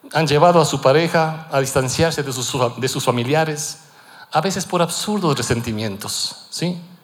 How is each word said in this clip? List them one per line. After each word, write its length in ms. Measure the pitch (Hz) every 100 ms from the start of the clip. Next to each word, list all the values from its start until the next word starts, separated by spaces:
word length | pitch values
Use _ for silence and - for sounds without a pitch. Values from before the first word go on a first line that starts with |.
| -
han 120 | 151 156
llevado 360 | 147 175 175
a 40 | 147
su 140 | 156
pareja 680 | 135 143 165 170 160 160 -
a 80 | 139
distanciarse 640 | 131 139 131 - 165 151
de 80 | 135
sus, 260 | 127 117 131 123 117
de 100 | 127
sus 160 | 131
familiares, 760 | 123 120 120 151 160 147 - - - - - - -
a 80 | 151
veces 260 | 180 190 170
por 160 | 175
absurdos 540 | 170 - - 208 175 139
resentimientos, 1120 | 117 120 120 107 110 98 101 - - - -
¿sí? 300 | - 170 175 - -